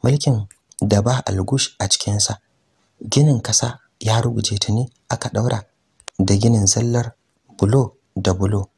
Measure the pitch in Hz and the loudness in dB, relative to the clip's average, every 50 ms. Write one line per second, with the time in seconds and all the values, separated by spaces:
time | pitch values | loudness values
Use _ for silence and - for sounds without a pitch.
0 | - 117 139 147 - - 131 110 104 98 - _ _ _ _ - - 104 104 101 | 2 2 0 2 2 0 0 0 -2 -6 -12 _ _ _ _ -4 0 2 2 2
1 | 101 120 127 127 - - 101 95 95 - 135 139 - - - _ - 95 - - | 2 2 0 -2 -2 -2 -2 -2 -2 -2 -2 -2 -2 -4 -6 _ -4 -2 -2 -2
2 | - - 104 104 - - 107 - _ _ _ _ _ _ _ _ _ _ _ _ | -2 -2 -2 -2 -2 -4 -4 -8 _ _ _ _ _ _ _ _ _ _ _ _
3 | - 110 104 135 147 151 139 117 - - 107 - - 120 120 - _ _ _ _ | -10 -2 2 4 4 4 4 2 0 -2 -2 -2 -2 -2 -6 -8 _ _ _ _
4 | 107 107 110 113 - 123 117 113 104 - 107 104 - - 104 113 127 - _ _ | -2 0 0 0 0 0 -2 -2 -4 -4 -4 -4 -2 -2 0 -2 -2 -4 _ _
5 | _ _ - - - - - 107 113 123 - 107 - _ _ _ _ _ _ _ | _ _ -8 -6 -6 -4 -2 -2 0 0 -2 -2 -6 _ _ _ _ _ _ _
6 | _ - _ _ 95 95 101 101 107 117 117 110 101 95 - 113 117 120 120 120 | _ -20 _ _ 0 2 2 4 4 4 4 4 4 2 2 0 0 0 0 -2
7 | 120 117 - _ _ _ _ _ _ _ - _ - 104 110 135 127 - - _ | -2 -4 -8 _ _ _ _ _ _ _ -4 _ 0 2 2 2 2 0 -4 _
8 | _ _ _ - 95 98 92 92 98 95 104 101 95 - _ | _ _ _ -4 -2 0 0 0 0 0 0 -2 -4 -6 _